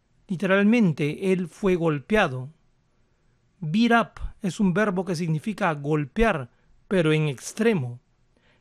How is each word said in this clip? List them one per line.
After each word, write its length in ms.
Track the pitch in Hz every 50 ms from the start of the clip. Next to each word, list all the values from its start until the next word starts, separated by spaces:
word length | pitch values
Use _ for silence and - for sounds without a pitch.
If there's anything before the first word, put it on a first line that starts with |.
| _ _ _ _ _ -
Literalmente, 1040 | 190 147 196 185 190 202 202 208 233 247 214 170 143 - 151 147 151 - 196 190
él 160 | 190 180 185 156
fue 280 | - - 208 190 185
golpeado. 760 | 160 165 160 151 143 - - 214 214 190 147 127 127 127 147 - _ _ _ _ _ _ _ _ _ _ _ _ _ _ _ _ _ _ _ _ -
Beat 320 | 170 151 165 220 240 233
up 280 | 233 233 208 - - - - - - -
es 180 | - 180 - -
un 140 | 208 185 165
verbo 300 | 202 220 214 175 190 175
que 120 | 190 175
significa 560 | 147 180 160 160 151 - 220 196 - 202 170
golpear, 760 | 156 147 143 147 156 151 147 127 - 220 226 220 185 - - - _ _ _ _ _ _ _
pero 260 | - - 180 156 156
en 160 | 156 156 156 147
extremo, 720 | 127 - - - - - 220 233 214 156 127 120 123 - _ _ _ _ _ _ _ _ _ _ _ _